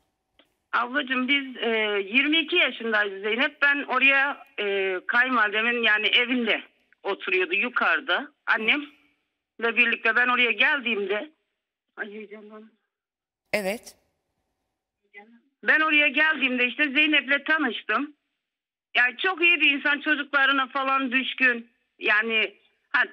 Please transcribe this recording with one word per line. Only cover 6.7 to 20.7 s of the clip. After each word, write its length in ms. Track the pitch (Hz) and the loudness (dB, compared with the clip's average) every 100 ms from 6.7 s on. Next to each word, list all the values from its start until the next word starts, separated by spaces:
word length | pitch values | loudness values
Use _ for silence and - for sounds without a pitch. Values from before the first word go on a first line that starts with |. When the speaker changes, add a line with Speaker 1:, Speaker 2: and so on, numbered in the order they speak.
| _ _ _ | _ _ _
Speaker 1:
oturuyordu 520 | 196 190 - 185 180 196 | -6 -6 -2 -2 0 -2
yukarıda. 720 | 233 - 202 160 165 185 285 _ - | -2 -2 0 0 0 -4 -4 _ -4
Annemle 400 | 220 220 285 294 - _ _ _ _ _ - 233 220 | -2 0 -2 -4 -16 _ _ _ _ _ -6 -2 0
birlikte 380 | 233 226 226 220 | 0 0 0 2
ben 120 | 247 | 2
oraya 240 | 247 240 | 2 0
geldiğimde, 800 | 214 262 294 233 220 196 208 302 _ _ _ _ _ _ - | 2 0 0 -2 -4 -2 -4 -6 _ _ _ _ _ _ -14
ay 100 | 208 | -14
heyecanlandım. 580 | 214 202 214 208 214 220 _ _ _ _ _ _ _ _ | -12 -16 -18 -20 -20 -20 _ _ _ _ _ _ _ _
Speaker 2:
Evet. 420 | 208 190 220 - - _ _ _ _ _ _ _ _ _ _ _ 403 415 _ _ _ | -6 -4 -8 -12 -20 _ _ _ _ _ _ _ _ _ _ _ -20 -20 _ _ _
Speaker 1:
Ben 160 | 214 302 | 2 2
oraya 280 | 311 302 294 | 4 4 4
geldiğimde 580 | 277 311 311 262 247 247 | 2 2 2 -2 0 -2
işte 160 | 240 294 | 0 0
Zeynep'le 540 | 269 302 294 269 285 277 | 2 2 2 0 -2 0
tanıştım. 680 | 311 269 202 - 220 294 - _ _ _ _ _ _ _ 233 | 0 0 -4 -4 -4 -4 -10 _ _ _ _ _ _ _ 0
Yani 220 | 247 240 | 0 0
çok 240 | 381 330 | -2 2
iyi 200 | 349 339 | 2 4
bir 100 | 302 | 2
insan, 280 | 277 302 285 | 2 -2 -2
çocuklarına 680 | 311 285 294 277 269 277 | 0 -2 0 2 4 2
falan 440 | 262 | 0